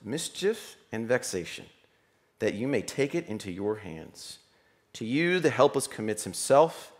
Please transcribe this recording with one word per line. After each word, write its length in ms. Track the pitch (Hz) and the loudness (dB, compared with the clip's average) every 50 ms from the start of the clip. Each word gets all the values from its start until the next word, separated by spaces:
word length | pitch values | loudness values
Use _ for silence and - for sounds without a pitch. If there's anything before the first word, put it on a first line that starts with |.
mischief 760 | - 101 131 165 - - - - - 202 226 - - - - - _ _ | -8 -6 -6 -6 -6 -6 -6 -2 -2 -2 -2 -2 -8 -16 -20 -20 _ _
and 160 | 104 110 117 113 | -6 -4 0 0
vexation, 580 | 123 120 - - 98 90 82 - - - - - - _ _ _ _ _ _ _ _ _ _ _ _ - | 0 0 0 -2 -4 -4 -6 -6 -10 -12 -14 -18 -20 _ _ _ _ _ _ _ _ _ _ _ _ -2
that 160 | 110 104 - | -2 -2 0
you 140 | 101 120 139 | -2 -2 -2
may 140 | 139 104 | -2 -2
take 340 | 87 - - 143 139 143 - | -2 -2 -2 -2 -2 0 -2
it 100 | - 87 | -4 -4
into 240 | 92 107 104 - 98 | -6 -8 -8 -8 -8
your 260 | 87 95 101 104 107 | -6 -4 -2 -2 -4
hands. 640 | 87 95 87 80 80 80 - - - - - - - _ _ _ _ _ _ _ _ _ _ - | -4 -8 -12 -12 -12 -14 -16 -18 -18 -18 -18 -18 -20 _ _ _ _ _ _ _ _ _ _ -12
To 100 | - 117 | -8 -4
you 360 | 110 131 151 170 175 180 185 | -2 0 2 2 2 4 4
the 100 | 160 147 | 4 4
helpless 360 | 117 - 156 143 - 139 - | 6 8 6 6 6 2 -2
commits 380 | - - - 107 110 104 - - | -4 -4 -4 -4 -4 -4 -4 -6
himself. 680 | 95 90 - - - 135 143 160 165 - - - - - | -8 -6 -4 2 6 8 8 8 6 4 -4 -16 -18 -20